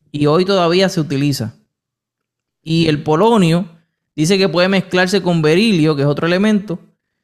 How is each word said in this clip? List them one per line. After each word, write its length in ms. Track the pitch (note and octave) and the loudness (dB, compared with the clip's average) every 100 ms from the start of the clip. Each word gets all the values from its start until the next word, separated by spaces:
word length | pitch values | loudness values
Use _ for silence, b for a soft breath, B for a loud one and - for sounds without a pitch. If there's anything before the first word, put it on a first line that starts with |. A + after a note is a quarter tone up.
| _ | _
Y 140 | D3 D3 | -4 0
hoy 180 | D#3+ | 2
todavía 460 | F#3 G3 E3+ F3+ F#3+ | 0 0 0 0 0
se 100 | F#3 | -2
utiliza. 560 | D3 C#3 C#3+ C3 A2 - _ _ _ _ _ _ _ _ _ _ | -4 -2 -2 -4 -6 -12 _ _ _ _ _ _ _ _ _ _
Y 260 | D#3 E3 D#3+ | -4 -2 0
el 160 | D3 | 0
polonio 680 | D3+ D#3 A3 A3+ E3+ E3+ G3+ - _ _ _ - | 0 0 2 2 2 0 -2 -12 _ _ _ -4
dice 220 | D#3 G3 | 0 0
que 120 | G3 | 0
puede 180 | E3+ F#3 | 0 0
mezclarse 540 | F#3+ F3+ F#3 F#3 G3 | 0 -2 -2 0 0
con 200 | F3+ E3+ | 0 0
berilio, 540 | D3+ E3+ A3+ F3+ D#3 C#3+ | 2 2 2 2 0 0
que 60 | |
es 60 | C#3+ | -2
otro 200 | C#3+ E3 | -2 -2
elemento, 500 | F3+ G#3+ G#3+ G#3+ F#3+ - _ _ _ | 0 0 0 -4 -10 -12 _ _ _